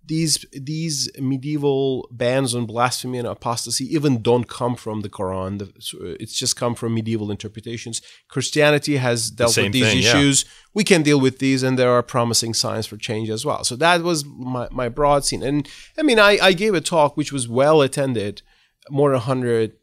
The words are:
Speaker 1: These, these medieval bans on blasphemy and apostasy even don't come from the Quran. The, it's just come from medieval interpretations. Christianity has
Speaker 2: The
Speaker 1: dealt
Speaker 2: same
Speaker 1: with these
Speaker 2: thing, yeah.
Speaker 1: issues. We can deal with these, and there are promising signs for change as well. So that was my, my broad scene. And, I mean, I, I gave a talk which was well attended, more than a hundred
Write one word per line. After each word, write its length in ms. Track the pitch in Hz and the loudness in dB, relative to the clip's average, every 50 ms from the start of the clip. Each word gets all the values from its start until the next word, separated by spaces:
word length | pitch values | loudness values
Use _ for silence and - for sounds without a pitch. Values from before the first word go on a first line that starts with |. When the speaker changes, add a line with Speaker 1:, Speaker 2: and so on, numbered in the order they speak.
Speaker 1:
These, 420 | _ - 156 160 165 156 139 - - - | _ -4 -2 0 0 0 0 -2 -4 -12
these 560 | - 143 135 135 156 160 165 165 151 139 131 143 - - | -16 -14 -10 -8 -8 -6 -6 -6 -4 -6 -6 -8 -8 -6
medieval 880 | 139 131 135 135 127 147 151 147 143 143 139 135 135 135 131 123 - - | -4 -4 -4 -4 -4 -6 -6 -2 0 0 0 2 0 -2 -2 -4 -8 -12
bans 420 | 120 117 127 120 127 135 139 123 | -8 -2 -2 0 2 0 0 0
on 140 | 117 123 120 | -2 -2 -4
blasphemy 520 | 107 107 117 120 127 120 - - 127 127 123 | -4 -2 0 0 0 0 -4 -6 -6 -6 -6
and 100 | 120 110 | -6 -6
apostasy 560 | 101 - - 123 117 110 - 117 117 - 135 131 - | -8 -6 -4 -4 -4 -4 -4 -6 -6 -6 -4 -2 -2
even 280 | 156 143 151 131 117 | 0 2 2 0 2
don't 260 | 104 113 120 123 120 - | 2 2 2 2 2 -4
come 260 | - - 127 123 123 | -6 -4 -4 -4 -4
from 280 | 117 - 113 107 107 | -4 -6 -8 -8 -6
the 60 | 101 101 | -8 -10
Quran. 520 | - - 101 92 95 95 92 95 101 101 | -8 -6 -6 -4 -4 -4 -6 -6 -6 -8
The, 560 | 101 92 _ _ - - - - - 90 82 - | -10 -12 _ _ -14 -14 -12 -12 -12 -12 -10 -12
it's 180 | - 107 - | -12 -8 -8
just 200 | - 131 120 - | -4 -4 -4 -4
come 180 | - 127 120 117 | -2 -2 -4 -2
from 200 | - - 113 113 | -2 -4 -2 -2
medieval 360 | 113 110 113 113 110 104 104 | -2 -2 -2 -4 -4 -2 -4
interpretations. 720 | 104 101 - 107 104 - - 117 117 113 - 120 113 - _ - - _ _ | -6 -8 -8 -14 -14 -14 -12 -12 -12 -10 -10 -10 -10 -10 _ -12 -20 _ _
Christianity 680 | _ - 139 120 - - 151 147 151 151 143 - 151 147 | _ -6 -4 -4 -2 0 2 4 4 4 2 0 0 -2
has 340 | 135 131 123 120 117 113 117 | 0 2 0 0 0 -2 -6
Speaker 2:
The 60 | - | -2
Speaker 1:
dealt 160 | - 120 117 | 0 0 2
Speaker 2:
same 120 | 113 113 104 | 2 2 0
Speaker 1:
with 80 | 101 104 | 2 2
these 100 | 131 127 | 2 2
Speaker 2:
thing, 180 | 110 104 90 | 4 4 4
yeah. 60 | 95 110 | 4 4
Speaker 1:
issues. 380 | 120 139 143 143 139 135 - - - - _ _ _ | 4 6 4 4 4 2 0 -2 -12 -20 _ _ _
We 80 | 208 | -2
can 200 | 208 - 202 170 | 4 4 4 4
deal 180 | 151 147 147 143 | 6 4 4 6
with 180 | 131 131 127 - | 4 2 2 2
these, 240 | 139 135 135 131 | 0 0 2 2
and 160 | 131 131 131 127 | 2 0 2 2
there 140 | 127 123 | 4 4
are 100 | 123 123 | 4 2
promising 520 | 120 - - 131 120 117 113 - - 113 113 | 2 0 -2 0 0 2 0 0 -2 -2 -2
signs 320 | - - 113 107 110 107 | -2 -2 -2 -4 -4 -6
for 100 | - 110 | -8 -10
change 340 | 104 - - 113 107 113 110 | -12 -8 -6 -4 -4 -4 -4
as 160 | 110 110 127 | -6 -4 -2
well. 160 | 151 117 - | -4 -4 -2
So 140 | - - 127 | -4 -6 -2
that 260 | 117 156 170 180 175 | 2 2 4 4 4
was 220 | 165 175 175 151 143 | 2 0 -2 -2 -4
my, 420 | 143 - - 127 127 127 123 120 - | -8 -12 -12 -8 -6 -6 -6 -6 -6
my 160 | - 131 127 120 | -6 -6 -6 -4
broad 360 | 123 143 147 143 143 143 139 | -2 0 2 4 4 2 2
scene. 200 | - - 95 90 | -2 -4 -4 -4
And, 240 | 127 143 147 143 - - - - - _ | -2 -2 -2 -4 -4 -12 -20 -20 -14 _
I 60 | - | -2
mean, 160 | 311 294 240 220 | 2 4 6 6
I, 200 | 208 202 208 - | 6 6 6 4
I 120 | - 190 190 | 4 2 2
gave 200 | 165 208 220 202 | 2 0 0 0
a 60 | 160 | 0
talk 360 | - - 180 165 147 139 - | -2 0 2 2 2 2 2
which 140 | - 147 - | -2 -4 -4
was 160 | 143 139 123 | -4 -6 -4
well 340 | 117 113 123 135 151 156 156 | -2 0 2 4 4 6 4
attended, 640 | 139 131 - 147 139 135 127 113 98 104 98 - _ _ _ _ _ _ _ _ _ - | 4 2 0 -2 -2 -2 -2 -2 -4 -6 -8 -10 _ _ _ _ _ _ _ _ _ -8
more 220 | 143 139 143 143 | 0 2 2 2
than 80 | 135 127 | 2 2
a 20 | |
hundred 560 | 107 135 135 127 127 120 117 113 113 107 - _ | 0 -2 -2 -2 0 0 2 2 0 0 -4 _